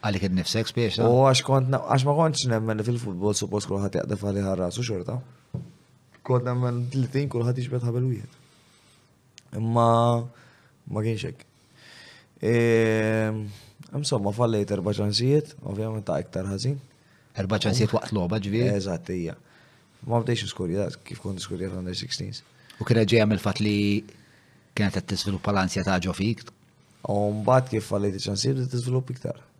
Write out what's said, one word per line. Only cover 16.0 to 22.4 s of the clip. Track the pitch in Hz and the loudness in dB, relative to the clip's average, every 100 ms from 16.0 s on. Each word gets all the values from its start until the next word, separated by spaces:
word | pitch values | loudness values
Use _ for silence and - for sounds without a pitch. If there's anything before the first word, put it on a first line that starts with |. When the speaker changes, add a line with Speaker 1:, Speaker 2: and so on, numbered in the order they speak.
| 101 | -2
Speaker 2:
ta' | 80 | -4
iktar | - 92 95 | -2 -6 -4
ħażin. | 98 123 139 - _ _ _ _ - | -2 -2 -4 -10 _ _ _ _ -6
Speaker 1:
Erba' | 95 104 | -2 0
ċansijiet | 110 123 107 | 2 2 2
waqt | 113 - | 0 0
logħba, | 104 87 107 | -2 0 -2
ġifieri? | 101 110 120 101 | 0 2 2 2
Speaker 2:
Eżatt, | 95 85 92 | -2 -6 -6
hija. | 92 82 - _ - - _ _ _ | -6 -6 -8 _ -20 -20 _ _ _
Ma | - 117 | -2 0
bdejx | 113 113 101 | 0 -2 -2
niskurja, | - 90 92 92 - | -4 -4 -2 -4 -6
kif | - 113 | -16 -10
kont | 110 92 | -8 -8
niskurja | 98 92 95 | -8 -6 -6
fl-under | 92 90 92 | -6 -8 -8
sixteens. | 127 - 95 110 | -8 -8 -8 -10